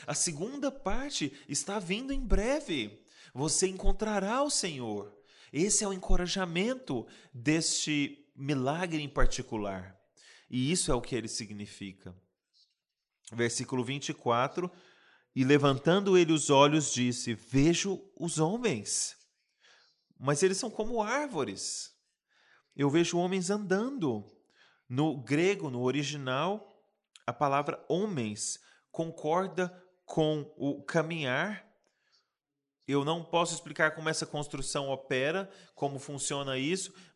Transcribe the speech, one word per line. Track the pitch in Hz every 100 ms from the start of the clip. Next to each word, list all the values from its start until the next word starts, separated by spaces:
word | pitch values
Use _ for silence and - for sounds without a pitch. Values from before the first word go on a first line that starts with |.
| -
a |
segunda | 143 180 143 208 285 277
parte | 269 190 220 285 - 139 - -
está | 143 - 208
vindo | 170 208 269
em | 269
breve. | 233 190 220 294 294 147 104 - _ - -
Você | 123 151 - 185
encontrará | 185 - - 220 208 190 254
o | 294
Senhor. | - 190 139 117 104 104 - _ - -
Esse | 135 202 -
é | 208
o |
encorajamento | 190 - 180 175 196 180 170 220 262 - 127 107 - -
deste | 123 120 160 160 - - 147 139 - _
milagre | - 139 139 127 160 180 156
em | 143
particular. | 135 120 - 117 110 101 95 92 - _ _ - - -
E | 120 131
isso | 175 -
é | 123
o |
que | - 123
ele | 113
significa. | - 104 104 104 - 98 95 92 90 _ _ _ _ _ _ _ _ _ _ -
Versículo | 117 117 - 120 127
vinte | 117 139 -
e |
quatro. | 143 120 117 135 - 180 - - _ _ _ _ 131
"E |
levantando | 131 143 143 135 165 190 202 180
ele | 160
os | 156 -
olhos, | 139 147 156 131
disse, | 123 123 120 -
'Vejo | 110 - 135 151 165 196 185 - -
os | 170 156
homens, | 156 233 240 117 98 - - - _ _ _ _ _ - _ _ _ _
mas | 131 147
eles | 185 190
são | 226
como | - 214 240
árvores. | 214 269 294 180 110 95 - - - _ _ _ _ _ _ _ _ -
Eu | 143
vejo | 160 170 170
homens | 180 190 175
andando.'" | 208 202 190 247 277 151 107 101 _ _ _ _ _ -
No | 123 156 139
grego, | 120 147 180 202 156
no | 123
original, | 127 139 143 147 131 131 170 214 - _ _ _ _ - -
a |
palavra | - 143 139 147 - -
homens | 165 214 160 110 104 - - - _ _
concorda | - 165 165 151 170 190 160 180 - - _
com | - - 156 151 143 -
o | 139 -
caminhar. | - 170 156 165 135 131 190 202 - _ _ _ _ _ _ _ _ _ _ _ -
Eu | 143 143
não | 170
posso | 160 170 170
explicar | 165 147 - 156
como | 156 156
essa | 156 156
construção | 147 147 139 - 147 139
opera, | 131 - 131 139 185 190 - - -
como | 143 139
funciona | 143 139 - 143 135 131
isso, | 139 185 - - -